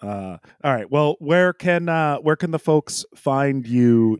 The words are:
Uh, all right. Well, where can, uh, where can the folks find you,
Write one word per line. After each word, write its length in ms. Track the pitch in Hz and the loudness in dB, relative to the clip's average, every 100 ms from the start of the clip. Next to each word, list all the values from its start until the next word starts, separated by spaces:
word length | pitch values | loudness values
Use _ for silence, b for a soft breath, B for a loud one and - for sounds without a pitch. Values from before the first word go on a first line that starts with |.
Uh, 360 | 101 101 95 85 b b | -10 -8 -10 -14 b b
all 100 | 147 | -4
right. 160 | 123 98 | -4 -2
Well, 240 | 147 147 - | 0 0 -2
where 320 | 147 175 180 | 0 2 2
can, 360 | - 180 175 170 | 0 -2 0 0
uh, 280 | 160 151 143 | -2 0 -2
where 180 | 151 | 0
can 160 | 156 175 | -2 -2
the 80 | 160 | -4
folks 460 | - 156 - - - | 2 0 0 -12 -12
find 500 | - 143 135 139 135 | -8 -2 0 0 -2
you, 540 | 117 123 120 117 113 110 | -2 2 4 4 2 0